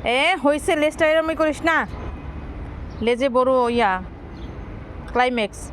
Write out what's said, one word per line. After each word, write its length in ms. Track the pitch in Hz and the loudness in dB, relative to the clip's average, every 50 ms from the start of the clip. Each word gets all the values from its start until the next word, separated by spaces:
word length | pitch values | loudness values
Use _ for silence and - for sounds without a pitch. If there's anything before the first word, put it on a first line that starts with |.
| - | 0
এ, 160 | 220 233 262 285 330 381 349 - | 2 2 2 4 4 2 2 2
হয়েছে, 280 | 285 294 302 - - 349 311 | 2 2 2 2 0 2 4
লেজটা 240 | 294 302 302 - 330 311 | 2 0 2 2 2 4
এরমই 240 | 311 320 320 320 320 302 | 4 4 2 0 0 2
করিস 180 | 320 311 294 - - 330 | 2 0 0 0 0 2
না, 80 | 330 302 240 185 - - - - - - - - - - - - - - - - - - - - - - 220 | 2 2 0 -2 -6 -10 -10 -10 -10 -10 -12 -12 -12 -12 -12 -12 -10 -10 -10 -10 -10 -10 -12 -12 -8 -2 0
লেজে 220 | 220 247 226 262 277 233 254 | 0 2 2 2 2 4 4
বড় 140 | 254 254 262 254 247 233 240 | 4 4 4 4 4 4 2
ইয়া, 160 | 240 233 202 185 185 185 - - - - - - - - - - - - - - - - - - - - - - | 4 4 2 2 0 -4 -8 -12 -14 -14 -14 -14 -12 -12 -12 -12 -12 -12 -12 -12 -14 -14 -14 -14 -14 -12 -4 2
ক্লাইম্যাক্স। 460 | 240 247 254 254 240 214 202 - - - - | 2 2 4 4 0 -2 -2 -4 -8 -14 -14